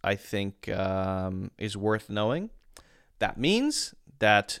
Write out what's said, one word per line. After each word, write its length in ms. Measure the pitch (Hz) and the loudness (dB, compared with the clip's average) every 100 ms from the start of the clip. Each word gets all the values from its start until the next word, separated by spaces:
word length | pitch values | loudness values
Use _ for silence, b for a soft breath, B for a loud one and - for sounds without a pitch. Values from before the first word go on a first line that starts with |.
I 120 | - 98 | -2 -2
think, 520 | - 104 98 - - | -2 -4 -4 -6 -6
um, 840 | 95 95 95 95 95 92 95 98 - | -2 0 0 -2 -2 -4 -6 -8 -8
is 200 | 104 101 | -8 -2
worth 320 | 104 107 - | 0 0 -2
knowing. 400 | 104 107 151 214 - - - b b b - | -2 0 0 -4 -12 -20 -20 b b b -4
That 180 | 104 - | -4 0
means 560 | 139 220 294 294 - - - - | 2 2 2 -2 -6 -12 -16 0
that 420 | 107 104 - - | 6 6 4 -8